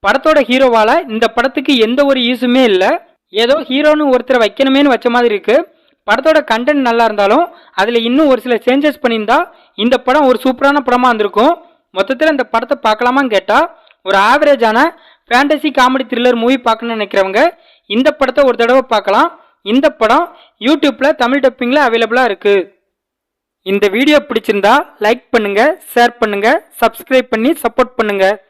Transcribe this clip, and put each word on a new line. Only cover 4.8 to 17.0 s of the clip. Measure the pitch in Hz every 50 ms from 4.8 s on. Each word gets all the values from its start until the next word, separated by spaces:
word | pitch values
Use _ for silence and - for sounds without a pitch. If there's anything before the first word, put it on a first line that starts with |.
| 285
வச்ச | 285 247 226 - 240
மாதிரி | 233 240 240 240 208
இருக்கு. | 196 170 - 220 294 339 - _ _ _ _ _ _ _ -
படத்தோட | 208 240 262 320 311 311 294 -
கண்டென்ட் | 233 226 247 247 302 285 262 247
நல்லா | 233 233 233
இருந்தாலும் | 226 214 202 202 196 214 269 349 349 - - - _ _
அதுல | - 190 214 240 233
இன்னும் | 226 233 247 277 320 285
ஒரு | 262 240
சில | - 247 240
சேஞ்சஸ் | 214 - - 254 277 285 302 285 -
பண்ணியிருந்தா | - 240 226 226 214 202 240 294 349 - - _ _ _ _
இந்த | - 202 240 247 254
படம் | 254 247 254 302 294
ஒரு | 262 254 - -
சூப்பரான | 262 262 247 269 277 285 294 262
படமா | 254 240 247 247
இருந்திருக்கும். | 254 233 214 214 202 - 208 226 294 349 339 - _ _ _ _ _ _ 185
மொத்தத்துல | 196 190 262 247 311 311
இந்த | 320 277 247
படத்தை | - - 226 240 - 294 - _ 226
பார்க்கலாமான்னு | 214 214 247 247 254 269 277 262
கேட்டா, | 220 190 - - 202 247 320 349 - _ _ _ _ _ _
ஒரு | 185 196 196
ஆவரேஜான | 196 214 254 294 302 294 285 247 233 226 214 233 277 330 - _ _ _ _ _ _ _
ஃபேண்டசி | 240 240 277 285 302 285 - 311 262 -
காமெடி | 254 254 262 262 262 262
த்ரில்லர் | - 233 240 247 247
மூவி | 233 226 240 269 262
பார்க்கணும்னு | 254 240 226 220 233 233 226 220